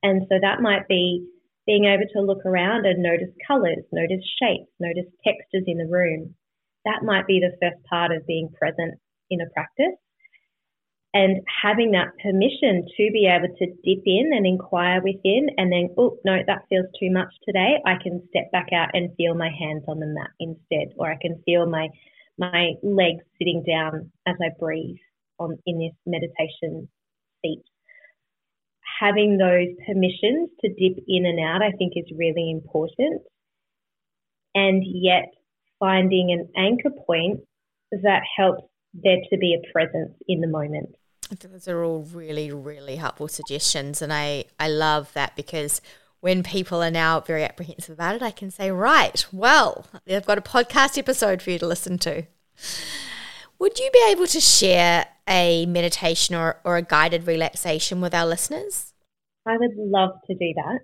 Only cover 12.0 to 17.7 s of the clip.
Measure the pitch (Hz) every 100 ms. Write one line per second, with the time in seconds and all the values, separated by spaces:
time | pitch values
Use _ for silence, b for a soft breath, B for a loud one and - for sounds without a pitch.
12 | 175 - 202 190 226 - 277 185 170 -
13 | 214 214 196 175 180 - 180 180 - 190
14 | 196 190 294 277 190 180 185 180 180 185
15 | 185 190 185 220 294 - 185 175 175 175
16 | 240 - 190 185 190 196 - 185 185 -
17 | 185 185 185 _ - 196 190